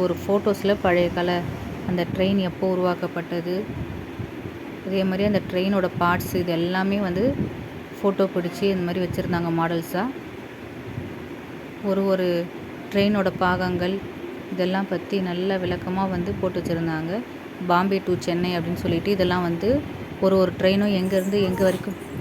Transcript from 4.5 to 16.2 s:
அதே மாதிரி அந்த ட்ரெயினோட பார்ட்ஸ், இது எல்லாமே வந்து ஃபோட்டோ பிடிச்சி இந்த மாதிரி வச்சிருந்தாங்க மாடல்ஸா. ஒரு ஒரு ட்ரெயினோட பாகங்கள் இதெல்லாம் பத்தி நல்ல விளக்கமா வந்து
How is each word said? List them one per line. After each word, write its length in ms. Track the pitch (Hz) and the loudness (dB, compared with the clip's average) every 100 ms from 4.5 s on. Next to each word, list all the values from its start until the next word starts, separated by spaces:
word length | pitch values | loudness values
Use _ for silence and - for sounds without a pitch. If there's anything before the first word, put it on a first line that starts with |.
| - - - 190 | -10 -12 -8 -2
அதே 160 | 190 190 | 0 2
மாதிரி 180 | 185 208 | 2 4
அந்த 120 | 196 - | 2 2
ட்ரெயினோட 380 | 180 190 202 180 - | 0 2 2 2 2
பார்ட்ஸ், 320 | 175 180 196 185 | 2 2 0 0
இது 120 | 175 165 | 0 2
எல்லாமே 380 | 170 185 196 196 190 | 2 2 2 0 0
வந்து 180 | 180 247 277 - - - - - - | 2 2 0 -2 -4 -10 -12 -12 -2
ஃபோட்டோ 280 | 202 190 190 185 | 0 2 0 0
பிடிச்சி 300 | 175 - 202 | -2 0 0
இந்த 120 | 190 175 | 2 0
மாதிரி 160 | 175 175 | 0 -2
வச்சிருந்தாங்க 460 | - 180 175 170 165 | -2 0 0 2 2
மாடல்ஸா. 420 | 165 170 165 180 214 - - - - - - - - - - - - - - - - - 202 | 2 0 -2 -2 -2 -4 -10 -12 -14 -14 -14 -12 -10 -8 -8 -10 -10 -12 -12 -12 -12 -6 0
ஒரு 120 | 196 196 | 2 2
ஒரு 160 | 190 180 170 175 - - - - | 2 2 0 -2 -8 -12 -12 -2
ட்ரெயினோட 380 | 202 202 208 190 - 185 | 2 4 4 2 2 2
பாகங்கள் 500 | 180 180 175 180 196 - - - - - | 2 2 0 0 -2 -6 -10 -10 -10 -8
இதெல்லாம் 360 | 185 180 190 196 | -2 0 0 0
பத்தி 240 | 175 - 202 185 | -4 -2 -2 0
நல்ல 280 | 175 190 190 | -2 0 0
விளக்கமா 420 | 180 175 180 185 190 | -2 -2 -2 -2 0
வந்து 200 | 180 | 0